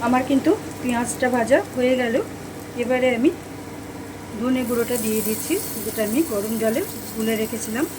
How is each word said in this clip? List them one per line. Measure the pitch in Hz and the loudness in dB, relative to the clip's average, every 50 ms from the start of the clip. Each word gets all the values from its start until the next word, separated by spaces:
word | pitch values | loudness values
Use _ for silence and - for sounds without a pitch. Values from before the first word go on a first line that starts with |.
| - | 4
আমার | 240 247 254 269 - | 4 4 4 4 4
কিন্তু | 277 262 - 302 392 440 - - - - | 4 4 6 4 4 4 2 -8 -8 -4
পেঁয়াজটা | - 254 240 233 247 240 - - 262 254 240 | -4 -2 0 0 0 -2 0 0 2 2 4
ভাজা | 240 226 220 262 349 403 - - | 2 4 6 4 4 4 0 -2
হয়ে | 254 247 254 262 254 | 0 2 4 4 4
গেল। | 247 233 226 302 453 - - - - - - - - - - 233 | 2 2 0 0 0 -2 -8 -12 -12 -12 -12 -12 -12 -10 -6 -4
এবারে | 240 226 254 254 247 254 247 226 | 0 0 2 4 4 4 4 4
আমি | 240 330 349 - - - - - - - - - - - - - - - - - - - - 208 | 4 2 2 2 -10 -12 -12 -12 -12 -12 -12 -12 -12 -12 -12 -12 -12 -12 -12 -12 -12 -10 -6 -4
ধনে | 226 254 262 254 247 220 | 0 0 0 0 0 0
গুঁড়োটা | 240 233 233 220 240 240 214 | 0 0 0 0 -2 -2 0
দিয়ে | 220 220 220 202 | 0 0 0 0
দিচ্ছি, | 214 220 214 - - 311 403 - - 285 233 202 | -2 -2 -4 -2 -2 -2 -2 -2 -4 -6 -6 -6
যেটা | 214 - 226 214 208 | -4 -2 -2 -2 0
আমি | 220 277 330 320 | 2 2 2 2
গরম | 233 202 202 220 226 220 | 0 -2 0 -2 -2 0
জলে | 220 220 220 285 392 - - - - - - | 2 2 2 2 -2 -2 -6 -10 -10 -8 -4
গুলে | 220 220 220 226 214 | -2 0 0 0 0
রেখেছিলাম। | 220 214 - 214 - - 214 240 311 359 - | 0 -2 -4 -6 -6 -4 -2 -2 -2 -2 -2